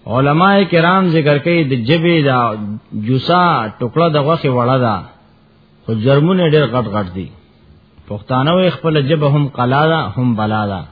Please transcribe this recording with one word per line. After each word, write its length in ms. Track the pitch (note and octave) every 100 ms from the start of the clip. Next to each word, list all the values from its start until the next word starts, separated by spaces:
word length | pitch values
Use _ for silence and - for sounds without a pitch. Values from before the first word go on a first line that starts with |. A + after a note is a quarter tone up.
| -
علماء 500 | B2 C#3 D3+ F#3+ G3 F#3+
کرام 320 | E3+ E3 F#3+ F#3
ذکر 240 | D#3+ D3+ C#3+ D#3+
کوي 160 | E3+
د 100 | D3 C3 A2+
جبې 300 | E3 E3 E3 C#3
دا 140 | B2+ A#2+ G#2+ G#2 G#2+ _ G#2+ G#2+
جوسا 380 | C3 - F3 F3+ D3 A2 -
ټوکړه 280 | B2 D3+ E3+
د 40 | D3+ C#3
غوښې 240 | E3 C#3+ B2
وړه 200 | A#2+ C3
ده، 120 | A#2+ G2 - - _ _ _ _ _ _ -
خو 60 |
جرمونه 500 | A2 A#2 C#3 D#3+ F#3+ E3+
ډېر 160 | D3+ C3+
غټ 140 | B2 A2 G2+
غټ 120 | F#2+ F#2
دي. 120 | D#2+ - _ _ _ - _ _ -
پښتانه 420 | G#2 - B2+ C#3 F3+
وي 140 | F3+ -
خپل 260 | E3 D#3 C3+
جبه 200 | D#3+ D3 D3
هم 120 | C#3+ -
قلا 260 | B2 C#3 D#3
ده 80 | D#3+ G#2+ G#2+
هم 180 | B2 A2
بلا 260 | G#2+ G#2+ G#2
ده. 100 | F#2+ D#2